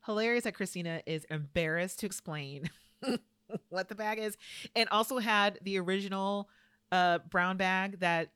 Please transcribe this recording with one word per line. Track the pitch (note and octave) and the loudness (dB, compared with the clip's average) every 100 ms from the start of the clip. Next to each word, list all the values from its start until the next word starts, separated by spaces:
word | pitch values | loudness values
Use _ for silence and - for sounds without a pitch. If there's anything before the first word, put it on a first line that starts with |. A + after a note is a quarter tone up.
hilarious | - G#3+ A3+ A#3+ | -4 -2 0 0
that | A#3 | -2
Christina | - F#3+ F3+ E3+ E3 | -4 -6 -4 -4 -6
is | - D#3+ | -4 -6
embarrassed | - D#3 C#3+ F3 D#3+ E3 F#3 - | -4 -6 -2 0 0 0 -2 -4
to | G3+ | -6
explain | - - D3+ C#3 C#3 E3 - _ _ | -8 -8 -8 -8 -8 -8 -10 _ _
<laughs> | C4+ B3 _ _ - A3 _ | -4 -4 _ _ -12 -12 _
what | F3+ F#3+ | -6 -4
the | |
bag | G#3+ G#3+ A3 | -4 -4 -2
is, | G#3+ G3+ - - - | -4 -6 -14 -14 -4
and | A#3 A3+ | 0 4
also | G#3 A#3 B3+ | 4 2 0
had | A3 G#3 G3+ - | 4 4 4 2
the | F#3+ G3 | -2 0
original, | F3+ F#3+ G3 G3 G3 G3+ G3+ _ _ _ _ | 2 0 0 -2 0 -2 -6 _ _ _ _
uh, | F#3 F3+ E3+ E3+ | 4 6 4 2
brown | F#3 F3+ F#3+ | 2 2 2
bag | F#3 F#3+ G3 G3 | 2 2 0 0
that | F3+ E3+ E3 | 2 2 -2